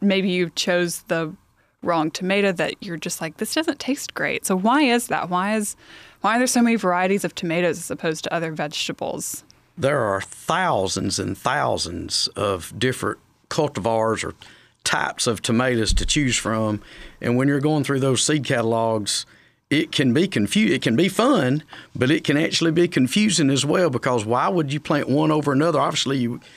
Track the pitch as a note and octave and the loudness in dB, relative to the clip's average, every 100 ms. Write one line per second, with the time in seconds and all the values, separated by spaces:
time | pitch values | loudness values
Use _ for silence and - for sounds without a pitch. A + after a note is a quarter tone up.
0 | G3+ G3 F#3+ F3+ E3+ - - F3 F3 - | 0 2 2 0 -2 -2 0 0 0 -4
1 | - E3 D#3+ F#3 _ _ _ _ - E3 | -4 -2 -2 -8 _ _ _ _ -2 0
2 | D#3 - F3+ G3+ G3+ F3 D#3 - G3+ E3 | 0 -2 -2 0 0 0 -4 -6 -10 -8
3 | F3 - D#3+ - A3 D#4 D#4+ - - C#4+ | -8 -6 -8 -6 -4 -2 -2 -4 -4 -6
4 | - - C#3+ C3 - F#3 G#3+ C#4 C4+ A#3+ | -6 -6 -4 -2 -2 0 2 4 4 2
5 | - D#3 E3+ F3+ G3 A3 G#3 - - - | 0 -4 -2 -2 0 -2 -4 -8 -18 -20
6 | - - G3+ A#3 B3+ B3 A#3+ A3+ F#3 F3 | -20 -4 0 2 2 4 4 4 2 2
7 | F#3+ G3+ F3 - E3+ E3 F3 E3+ - - | 2 0 -2 -4 -2 0 0 0 -6 -6
8 | E3+ D#3+ - E3 D#3+ D#3 D3+ - - D#3 | -4 -4 -4 -4 -4 -4 -6 -4 -6 -6
9 | - - - - - _ _ - C3+ D3 | -6 -6 -8 -10 -14 _ _ -4 0 2
10 | G#2+ G2 - - - E3 F3+ A#2 F#2+ F#2+ | 0 0 -4 -6 -2 0 2 2 0 -2
11 | G2+ - G2+ G2 - C#3 B2+ G#2 G#2 F2 | -2 -2 -4 -4 -2 0 0 -2 -4 -8
12 | - - - - G2+ F#2 - G2+ B2+ B2+ | -4 -4 -2 -2 -2 -2 -6 -4 -2 -2
13 | G2 - _ _ - - D3 A#2 A2+ A2+ | -6 -6 _ _ -6 -2 0 0 0 2
14 | A2 G#2+ - - - - _ _ - - | 2 0 -4 -10 -18 -20 _ _ -2 0
15 | C2+ - B2 G#2 - A2+ B2+ A#2 G#2 - | -2 -2 -2 -2 0 0 2 2 2 2
16 | - D#3 C3 A2 G#2 A2 G#2+ G#2 - - | 2 0 0 0 0 0 0 -4 -8 -20
17 | - - A#2+ B2 C#3 C#3+ D3 D3+ C3+ C3+ | -20 -8 -2 2 2 2 2 2 0 0
18 | C3+ B2 - D3+ A#2+ B2 A2+ A2+ A2+ A2 | 2 2 2 0 0 0 2 2 2 0
19 | G2+ - - - _ _ - D3 - - | -2 -6 -8 -16 _ _ 0 0 2 2
20 | C3 B2+ G3 A#2 G2+ G3+ A3 C3 C#3 A#2 | 2 4 2 0 2 2 4 2 2 2
21 | F#3+ G3 B3 C#4 B2+ D3 - - - C#3 | 2 4 4 4 2 0 -4 -18 -10 0
22 | B2+ D#3+ - D3 - - E3 D#3 F3 D#3 | 2 2 2 0 0 0 0 2 2 2
23 | B2+ G#3 G#3+ E3+ C#3 C3+ C#3 F#3+ E3+ B2 | 2 2 2 2 2 2 0 2 2 0
24 | C3+ B2 G#2 B2 F3 F3+ C#3+ D3 - D3 | 0 0 0 0 0 0 -2 -4 -2 -2
25 | - C#3 D#3 D#3 D3 C3+ E3 D3 D3+ D#3+ | 0 2 2 2 2 2 2 2 0 0
26 | - C#3 A#2 B2+ - | -2 0 -2 -4 -12